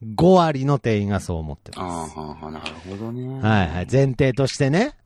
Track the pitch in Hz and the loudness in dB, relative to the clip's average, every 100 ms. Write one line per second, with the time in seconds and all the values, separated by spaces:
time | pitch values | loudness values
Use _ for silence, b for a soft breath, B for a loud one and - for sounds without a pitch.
0 | 110 104 170 185 165 139 135 143 117 104 | -4 4 6 6 6 0 0 0 2 2
1 | 101 98 - 82 78 73 - - 90 85 | 2 -2 -2 -6 -6 -10 -12 -10 -6 -6
2 | 80 80 76 76 85 78 82 78 90 98 | -8 -10 -12 -12 -12 -10 -12 -12 -12 -10
3 | 113 120 127 135 110 107 85 85 90 131 | -8 -8 -8 -2 2 2 2 -2 0 2
4 | 135 127 135 120 135 - 135 160 269 - | 2 2 0 2 -2 0 2 2 0 -4